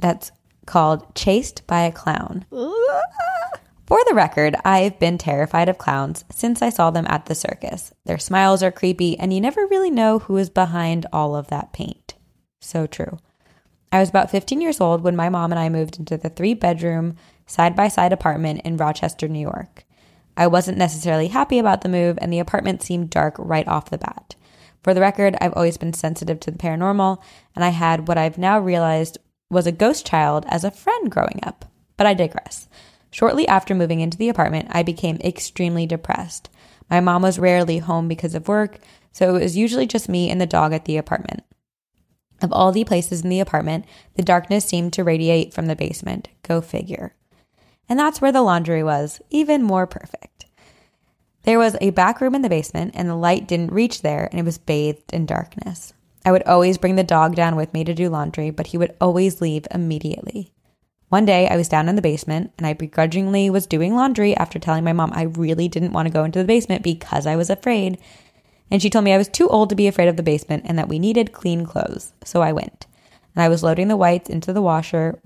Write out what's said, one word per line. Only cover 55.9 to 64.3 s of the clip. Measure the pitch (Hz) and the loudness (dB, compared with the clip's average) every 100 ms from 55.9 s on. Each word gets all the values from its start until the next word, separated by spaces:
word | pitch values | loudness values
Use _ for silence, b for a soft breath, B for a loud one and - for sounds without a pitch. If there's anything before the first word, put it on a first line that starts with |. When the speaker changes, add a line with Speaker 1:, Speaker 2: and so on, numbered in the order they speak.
| _ _ _ | _ _ _
Speaker 1:
I | 190 | 4
would | 185 | 4
always | - 180 180 185 | 6 6 4 2
bring | 185 190 | 2 2
the | |
dog | 175 165 160 | 4 4 4
down | 170 170 160 | 2 0 0
with | 156 | -2
me | 160 | -4
to | 165 | -4
do | 165 175 | -2 -2
laundry, | 156 151 160 156 | -2 -4 -4 -6
but | 151 160 | -4 -4
he | 170 | -2
would | 170 - | -2 0
always | 180 180 190 170 | 2 4 2 0
leave | 165 151 - | -2 -4 -4
immediately. | 175 165 156 160 - - - 185 _ _ _ _ _ - | -4 -2 -4 -6 -8 -8 -10 -12 _ _ _ _ _ 0
One | 190 | 2
day, | 208 180 185 | 4 4 4
I | 175 | 2
was | 165 | 2
down | 156 165 | 2 2
in | 202 | 2
the | |
basement, | 175 151 - 156 190 - | 0 -2 -4 -6 -6 -6
and | 160 | -4
I | |
begrudgingly | 151 156 - 160 175 190 196 196 | -4 -4 0 0 0 0 2 2
was | 190 196 | 0 0
doing | 160 175 240 | 0 2 2
laundry | 269 220 208 | 2 2 2